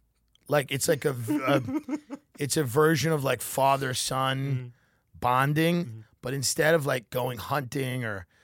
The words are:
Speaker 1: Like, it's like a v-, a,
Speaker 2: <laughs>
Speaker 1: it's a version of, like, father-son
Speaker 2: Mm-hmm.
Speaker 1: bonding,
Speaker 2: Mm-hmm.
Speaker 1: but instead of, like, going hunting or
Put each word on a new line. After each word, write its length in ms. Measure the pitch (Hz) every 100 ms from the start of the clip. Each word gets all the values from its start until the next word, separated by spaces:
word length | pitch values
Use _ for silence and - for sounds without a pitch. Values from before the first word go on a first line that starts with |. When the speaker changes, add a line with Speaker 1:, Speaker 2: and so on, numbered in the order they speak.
| _ _ _ _ -
Speaker 1:
Like, 240 | 147 135
it's 160 | 135 -
like 180 | 151 151
a 80 |
v-, 260 | 123 117 294 131
a, 160 | 139 120 285 277 294
Speaker 2:
<laughs> 400 | - 269 _ -
Speaker 1:
it's 180 | 143 160
a 60 |
version 480 | 135 127 156 156 156
of, 120 | 156
like, 180 | 135 127
father-son 960 | - - 135 139 135 127 - 131 131 131
Speaker 2:
Mm-hmm. 300 | 139 131 123 - _ _ _ -
Speaker 1:
bonding, 640 | 120 127 139 147 165 175 170
Speaker 2:
Mm-hmm. 140 | 110 - _
Speaker 1:
but 120 | 120
instead 400 | 139 123 - 151
of, 120 | 165 139
like, 240 | 131 -
going 280 | 127 123 123
hunting 640 | - 143 123 143 131 127
or 240 | 117 98 90 _